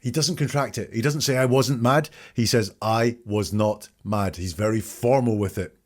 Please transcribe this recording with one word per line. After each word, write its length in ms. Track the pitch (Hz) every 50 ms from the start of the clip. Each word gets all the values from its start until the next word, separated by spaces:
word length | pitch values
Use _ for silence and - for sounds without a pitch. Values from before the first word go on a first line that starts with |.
He 120 | _ 127
doesn't 260 | 120 151 151 147 185
contract 400 | - 151 127 - 143 139 117 -
it. 160 | - 101 - -
He 80 | 113
doesn't 200 | 113 143 147 151
say, 160 | 123 - 135
I 80 | 127 131
wasn't 360 | 127 120 135 131 110 143 120
mad. 280 | 113 120 131 151 156 - - - - - _
He 120 | - 117
says, 280 | 107 - 120 107 98 - _
I 360 | - 110 113 117 117 120 120 120 -
was 260 | 107 101 104 104 90
not 380 | 87 107 107 107 107 104 - - _ _ _
mad. 340 | 101 104 104 101 95 87
He's 160 | - 87 92 82
very 260 | - 107 107 113 113
formal 580 | 101 - - - - 117 127 139 127 120 110
with 200 | 104 104 95 -
it. 180 | - 92 85 _ _ _